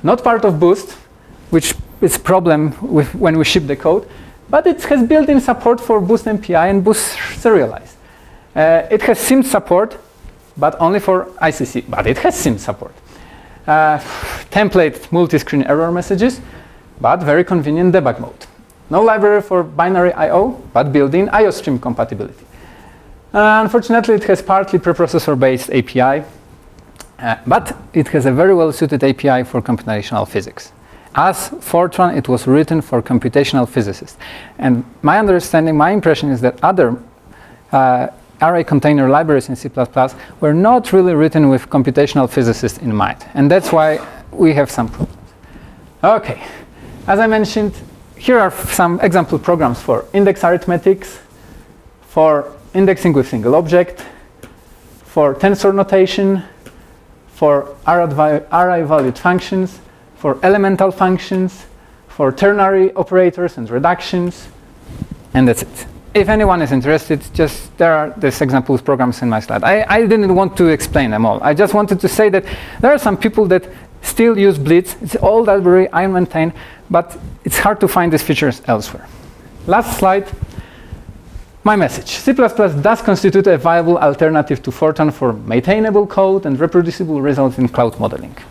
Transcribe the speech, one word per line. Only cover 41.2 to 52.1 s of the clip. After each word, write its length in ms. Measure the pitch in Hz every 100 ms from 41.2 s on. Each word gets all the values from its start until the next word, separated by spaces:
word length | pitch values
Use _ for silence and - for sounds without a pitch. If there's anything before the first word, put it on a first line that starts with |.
| 156 160 143
with 220 | 131 -
computational 580 | 135 131 127 143 143 127
physicists 480 | - 117 113 117 -
in 180 | 123
mind. 300 | 107 98 - -
And 180 | - 143
that's 220 | 180 -
why 260 | 165 156 156 - - -
we 220 | - 165
have 180 | 143 139
some 200 | - 110
problems. 280 | - - - - - - - - - - -
Okay, 380 | 190 226 - 113 - - - - - - -
as 120 | 202
I 80 | 226
mentioned, 460 | 220 208 220 208 - - - - -
here 200 | - 247
are 100 | 190
f-, 260 | - -
some 260 | - 175 175
example 380 | 185 180 160 156
programs 420 | - 170 135 120
for 240 | - 113 -
index 320 | 196 202 190
arithmetics, 760 | 175 175 - 175 190 190 - - - - - - - - - _
for 500 | _